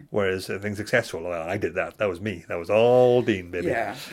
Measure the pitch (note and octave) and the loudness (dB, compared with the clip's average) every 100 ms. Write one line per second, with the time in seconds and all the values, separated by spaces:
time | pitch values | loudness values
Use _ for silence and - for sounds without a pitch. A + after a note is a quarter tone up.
0 | D3 G#2 F#2+ F#2+ F#2 G2 G#2 G2+ G2+ - | -4 0 0 -2 -4 -6 -6 -6 -2 -2
1 | - E2 F2 E2+ E2 G#2 F#2+ F2+ D#2+ - | -2 -6 -6 -6 -4 -4 -4 -4 -4 -2
2 | G#2 F2 G#2+ E2+ - F2+ E2+ G#2+ A#2+ B2 | -2 -2 -6 -8 -8 -6 2 4 6 8
3 | B2 B2 A2+ F#2+ F2 F3 F3 A#2 G2+ C3+ | 6 6 2 0 -2 -4 -2 -2 -4 -6
4 | - | -10